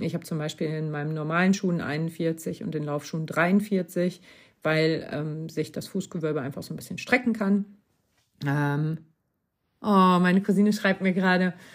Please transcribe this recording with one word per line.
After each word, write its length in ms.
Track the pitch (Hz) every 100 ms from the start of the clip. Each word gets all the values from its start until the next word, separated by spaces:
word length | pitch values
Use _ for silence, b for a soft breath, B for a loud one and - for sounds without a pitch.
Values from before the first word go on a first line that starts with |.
ich 140 | 165
hab 100 | 170
zum 140 | - 160
Beispiel 300 | 151 - 156
in 220 | 156 156
meinem 220 | 151 147
normalen 400 | 156 151 165 185
Schuh 180 | 196 185
einen 120 | 170
einundvierzig 800 | - 147 165 - 165 160 180 170
und 100 | -
in 100 | 156
Laufschuhen 420 | 147 147 - 165 160
dreiundvierzig, 960 | - 170 202 208 190 175 - 180 180 b b b _
weil, 440 | 156 156 160 160 -
ähm, 360 | 147 156 156 160
sich 220 | - 147
das 160 | - -
Fußgewölbe 520 | 190 - 175 156 151
einfach 220 | 131 139
so 100 | -
ein 40 | 160
bisschen 220 | - 180
strecken 360 | - 262 240
kann. 320 | 220 196 202 202 - _ _ _ _ _ _ 143
Ähm, 520 | 143 143 143 156 160 - _ _ _ _ _ _ _
oh, 360 | 214 196 185 180
meine 200 | 180 185
Cousine 320 | 196 190 208
schreibt 300 | 208 196 190
mir 100 | 190
gerade, 400 | 180 190 180 185 175 B